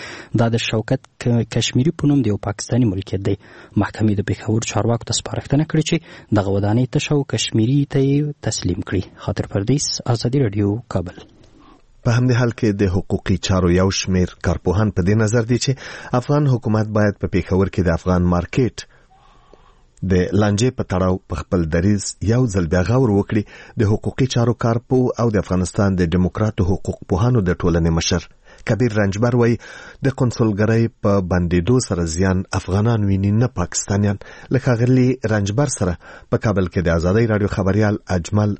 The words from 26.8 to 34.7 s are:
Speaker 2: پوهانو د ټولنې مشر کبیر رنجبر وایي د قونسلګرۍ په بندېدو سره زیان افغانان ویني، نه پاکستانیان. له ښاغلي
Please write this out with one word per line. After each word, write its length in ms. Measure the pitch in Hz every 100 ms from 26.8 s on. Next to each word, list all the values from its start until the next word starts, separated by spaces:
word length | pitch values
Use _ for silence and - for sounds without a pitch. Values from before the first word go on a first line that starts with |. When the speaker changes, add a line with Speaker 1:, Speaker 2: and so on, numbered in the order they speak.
| - 87 -
Speaker 2:
پوهانو 320 | 92 123 123 90
د 100 | 85
ټولنې 300 | 87 85 82 82
مشر 240 | - 87 - - _ - -
کبیر 260 | 104 123 107
رنجبر 360 | 101 95 120 123
وایي 220 | 117 117 - - - -
د 120 | 139 -
قونسلګرۍ 640 | 123 - 110 101 107 113 117 -
په 80 | 107 101 90
بندېدو 460 | 90 87 90 87 127 -
سره 200 | 87 85 82
زیان 260 | 95 92 95 98
افغانان 440 | - 95 110 113
ویني، 320 | 101 98 98 107
نه 60 | 123 -
پاکستانیان. 640 | 90 - - 101 104 101 - - -
له 60 | 127
ښاغلي 500 | -